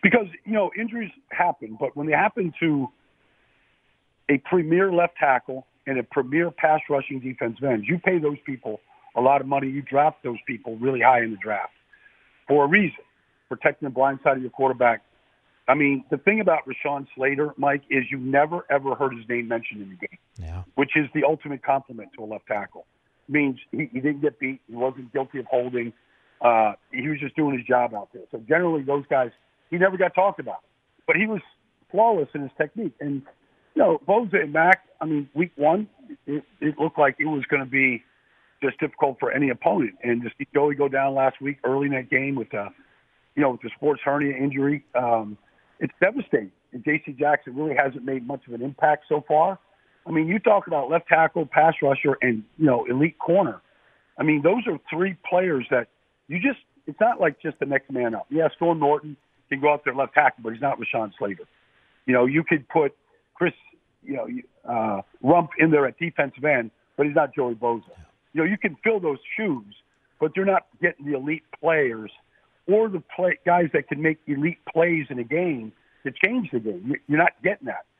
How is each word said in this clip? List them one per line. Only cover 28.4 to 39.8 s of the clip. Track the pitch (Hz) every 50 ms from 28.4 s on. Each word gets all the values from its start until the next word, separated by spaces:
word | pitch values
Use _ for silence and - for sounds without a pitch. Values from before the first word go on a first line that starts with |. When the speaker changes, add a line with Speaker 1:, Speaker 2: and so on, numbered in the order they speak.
| 113
Speaker 1:
generally, | 107 151 170 180 170 160 151
those | 135 135 143 143 135 _
guys, | 156 131 127 120 - _ _ _ _ _ _ _
he | 165 175
never | 180 196 190
got | 180 190 175 -
talked | - 185 202 - -
about. | 147 117 98 - _ _ _ _ _ _ _ _ _
But | - 165
he | - 214
was | 220 220 185 - - _ _ _ _ _ _ _ _
flawless | - 185 220 233 220 175 143 - _
in | 151
his | 143 131 _ -
technique. | 151 151 _ 220 226 160 - _
And, | 147 147 143 135 135 - - _ _ _ _ _ _ _ _
you | 302
know, | 269 185 165 143 -
Bosa | - 196 226 240 196 196 185
and | 160 147
Mac, | 147 156 165 175 190 - _ _ _ _
I | 160
mean, | 160 156 147 143 135 _
week | 147 175 170 _
one, | - 143 151 165 202 214 202 _ _ - - 285 _ _
it, | - 143 151 - _ _ _
it | 139 151 147 -
looked | 147 160 _ -
like | 147 139 131 -
it | -
was | 156 156 143 131
gonna | - 151 143 135
be | 131 123 139 135 131 123 113 _ _ _ _ _ _ _ _ _ _ _ _
just | - 135 123 -
difficult | 160 147 - - 156 139 131 _
for | - 120
any | - 135 147 135
opponent. | 120 - - 165 190 190